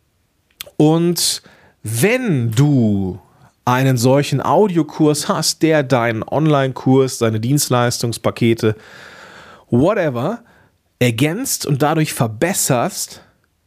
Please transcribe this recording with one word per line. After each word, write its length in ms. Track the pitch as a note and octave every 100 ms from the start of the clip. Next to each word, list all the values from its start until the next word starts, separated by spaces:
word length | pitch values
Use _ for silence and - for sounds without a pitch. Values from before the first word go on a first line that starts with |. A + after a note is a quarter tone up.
| _ _ _ _ _ - - -
Und 640 | D3+ E3 E3+ E3+ - - - _ _ _
wenn 680 | G#2+ A2+ F#3 B3+ B3 D3 A#2
du 680 | A2 D3 C#3 A2+ G2+ F#2+ F#2 - _ _ _ -
einen 300 | B2 C3+ B2+
solchen 460 | A#2+ C#3 D3 C#3
Audiokurs 880 | - D3 G#3 E3+ D#3 - D#3 D3 -
hast, 320 | F3 D#3+ -
der 220 | D#3+ D#3
deinen 400 | C3+ C3 A#2 A2
Online-Kurs, 960 | - C3 D#3 D3 C3+ B2+ - C3 C3 -
deine 200 | A#2 A2
Dienstleistungspakete, 1400 | A#2 C#3+ - B2 A#2+ - A#2+ A2 G#2+ - A#2+ A2+ A2 G#2 - - - - - - - - -
whatever, 760 | A#2 D#3 A3 D#3+ A#2+ C#3+ A#3 _ _ _ _ _ -
ergänzt 640 | B2 A2+ D3+ F#3 C4 - -
und 160 | C3+
dadurch 320 | C#3+ D#3 D#3
verbesserst, 1080 | - A#2 G#2+ E3 G3 - C3 D3 - - - - _ _ _